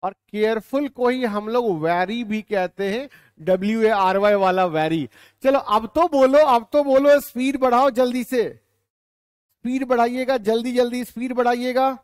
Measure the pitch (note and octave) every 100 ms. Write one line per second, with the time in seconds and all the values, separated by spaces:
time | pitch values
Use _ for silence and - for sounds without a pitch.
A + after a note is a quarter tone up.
0 | F3+ - _ G#3 G#3+ A3 - C4+ C#4+ -
1 | B3 B3+ B3 G#3 G#3+ A#3+ A#3+ E3+ D#3+ F3
2 | F#3 A#3 A3+ G#3+ G#3+ G3+ F3+ _ G3 G#3+
3 | C#4 - _ _ D#3+ F#3 G3+ A3+ A3 G#3+
4 | F#3+ F#3+ G#3 G3+ F#3+ F#3 F#3 D#3 D#3 D#3+
5 | C3+ _ - _ C4 C4+ - G#3 A3+ -
6 | E4+ C#4+ C4 C#4 D4+ A#3+ A3 D4 C#4+ C4+
7 | C#4+ C#4+ - A#3 C4 C#4 B3+ A#3+ C#4 A3+
8 | B3+ B3 B3 B3+ G3 - _ _ _ _
9 | _ _ _ _ _ _ A#3 C4 B3+ B3
10 | A#3+ B3 B3+ C4 G3+ A3+ A#3+ B3 B3 B3
11 | A#3+ - B3 B3 A#3+ B3 B3 B3 C4 B3+